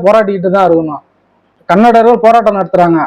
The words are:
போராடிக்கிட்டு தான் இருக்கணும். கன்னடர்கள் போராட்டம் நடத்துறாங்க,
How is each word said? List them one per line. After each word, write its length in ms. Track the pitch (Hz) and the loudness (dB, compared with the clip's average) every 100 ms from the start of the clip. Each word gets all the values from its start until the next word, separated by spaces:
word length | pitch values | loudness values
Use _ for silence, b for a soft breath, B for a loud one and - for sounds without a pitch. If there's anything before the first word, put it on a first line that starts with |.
| 180 | 2
போராடிக்கிட்டு 440 | 220 202 196 185 | 0 0 -4 -4
தான் 120 | 196 180 | 0 0
இருக்கணும். 340 | 165 160 143 _ _ _ _ _ _ - | 0 -4 -10 _ _ _ _ _ _ -4
கன்னடர்கள் 540 | 175 233 226 226 233 | 0 2 2 2 2
போராட்டம் 340 | 220 233 214 202 | 2 2 0 -4
நடத்துறாங்க, 420 | 180 180 175 160 | -4 0 0 0